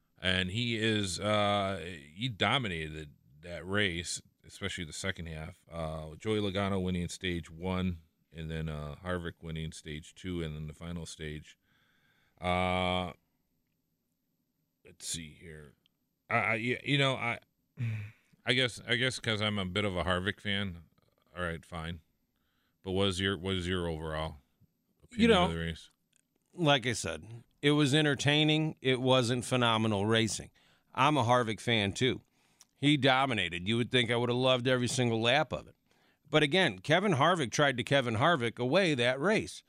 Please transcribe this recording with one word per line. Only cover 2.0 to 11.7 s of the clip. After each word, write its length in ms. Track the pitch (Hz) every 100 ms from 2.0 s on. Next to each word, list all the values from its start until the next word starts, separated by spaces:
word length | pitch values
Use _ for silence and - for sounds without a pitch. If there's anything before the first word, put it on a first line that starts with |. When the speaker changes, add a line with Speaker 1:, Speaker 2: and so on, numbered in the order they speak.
| 73
Speaker 1:
he 140 | 82 127
dominated 800 | 101 196 143 110 82 78 78 76 - _ 71
that 260 | 87 82 85
race, 540 | 101 101 85 85 - - _ -
especially 380 | - 98 -
the 80 | 78
second 320 | - 95 92 82
half. 300 | 78 82 - -
Uh, 440 | 85 80 80 78 78
Joey 200 | 110 107
Logano 400 | 101 95 98 98
winning 260 | 92 90 85
stage 420 | - 92 87 80
one, 480 | 82 92 92 92 82 _ _ _
and 160 | 80 80
then, 180 | 80 80
uh, 240 | 76 73 71
Harvick 300 | 90 90 85 -
winning 280 | 82 80 80
stage 420 | - 80 76 -
two, 280 | - 92 87
and 140 | 80 76
then 100 | 76
the 60 |
final 320 | 76 85 87
stage. 520 | 80 - 78 76 - - _